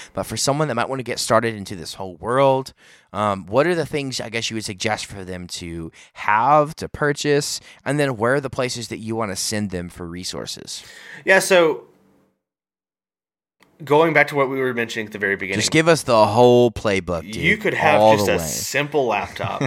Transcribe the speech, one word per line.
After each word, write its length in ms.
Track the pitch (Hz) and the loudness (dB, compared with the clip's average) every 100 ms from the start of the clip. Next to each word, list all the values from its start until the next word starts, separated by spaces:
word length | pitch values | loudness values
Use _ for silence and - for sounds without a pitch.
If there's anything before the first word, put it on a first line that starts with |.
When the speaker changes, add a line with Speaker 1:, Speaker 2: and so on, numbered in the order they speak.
| - | -12
Speaker 1:
but 100 | - - | -10 -8
for 100 | 110 | -4
someone 320 | - 143 151 | -2 -2 -2
that 80 | 117 | -2
might 140 | 101 | -4
wanna 140 | 135 | -4
get 160 | 117 - | -6 -8
started 360 | - 113 117 110 | 2 2 2 -4
into 200 | 95 95 | -10 -12
this 180 | 76 - | -12 -12
whole 200 | 95 82 | -14 -10
world, 580 | 98 127 139 131 131 _ _ _ _ | -2 2 2 2 -4 _ _ _ _
um, 320 | 95 104 95 87 | -4 -2 -2 0
what 200 | 117 160 | 0 2
are 80 | 175 | 0
the 100 | 139 | -4
things 340 | 147 139 120 | -6 -6 -8
I 60 | 113 | -6
guess 200 | 113 113 | -6 -6
you 60 | 110 | -8
would 100 | 107 | -10
suggest 400 | 92 110 107 - | -6 -4 -4 -6
for 180 | 101 90 | -12 -12
them 220 | 90 87 | -12 -10
to 420 | - 87 85 80 - - | -12 -10 -10 -12 -14 -20
have, 640 | - - 107 127 151 147 - | -6 0 2 4 4 2 -4
to 100 | 85 | -12
purchase, 680 | - 147 147 147 143 - - - - - | -4 -4 -2 0 0 -2 -8 -14 -12 -6
and 120 | 147 | -2
then 160 | 139 113 | -2 0
where 180 | 117 143 | 0 0
are 60 | |
the 80 | 135 | -2
places 400 | - 127 123 113 | -4 -4 -6 -10
that 80 | 101 | -10
you 180 | 110 113 | -6 -4
wanna 200 | 107 95 | -4 -6
send 340 | - 107 104 | -4 -4 -4
them 160 | 90 87 | -6 -8
for 160 | - 87 | -12 -12
resources? 760 | 87 90 73 55 - 50 - - - - - - | -10 -10 -10 -10 -12 -14 -16 -16 -20 -20 -6 4
Speaker 2:
Yeah, 140 | 190 | 4
so 460 | 190 185 160 - - _ _ _ _ _ _ _ _ _ _ _ _ _ _ _ _ _ _ _ | 6 6 6 2 -8 _ _ _ _ _ _ _ _ _ _ _ _ _ _ _ _ _ _ _
going 300 | 139 147 165 | 0 4 4
back 140 | 151 143 | 4 2
to 60 | 147 | 2
what 140 | 131 | 0
we 100 | 135 | 0
were 140 | 127 | -2
mentioning 320 | 117 117 117 107 | -2 -4 -4 -8
at 40 | |
the 60 | 107 | -4
very 160 | 101 98 | -2 -2
beginning. 240 | 95 98 | -2 -2
Speaker 1:
Just 120 | 110 | 2
give 160 | 156 160 | 4 4
us 160 | 160 | 2
the 220 | - 117 - | 4 6 6
whole 440 | 110 123 123 123 | 8 8 8 6
playbook, 500 | - 110 98 85 85 | 2 -2 0 -2 -6
dude, 120 | 85 110 | -6 -4
Speaker 2:
You 220 | 156 214 | -2 0
could 160 | 202 | -2
have 260 | 131 156 147 | 0 2 6
Speaker 1:
all 120 | 110 | 6
Speaker 2:
just 120 | 107 101 | 6 4
Speaker 1:
the 80 | 98 | 0
Speaker 2:
a 20 | |
Speaker 1:
way. 60 | |
Speaker 2:
simple 600 | 80 - - 135 147 151 123 | -2 -4 -4 -4 0 0 0
laptop 560 | 104 90 - 87 98 | 0 -4 -6 -6 -4